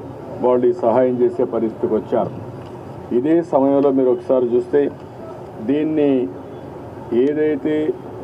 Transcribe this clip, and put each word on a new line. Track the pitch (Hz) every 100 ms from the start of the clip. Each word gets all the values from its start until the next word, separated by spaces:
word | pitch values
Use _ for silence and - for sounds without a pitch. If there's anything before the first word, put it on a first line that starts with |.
| - - - -
వాళ్ళు | 123 123 123
ఈ |
సహాయం | 120 120 117 127 123
చేసే | 120 120
పరిస్థితికి | 127 117 110 - -
వచ్చారు. | 107 - 117 90 - - - - - - - - 120
ఇదే | 147 165
సమయంలో | 170 147 135 139 143
మీరు | 135 127
ఒకసారి | 123 - 131 123 123
చూస్తే | 185 143 143 - - - - - - - 110
దీన్ని | 143 156 156 143 131 120 - - - - - - - -
ఏదైతే | 117 135 151 151 143 151 151 156 - - -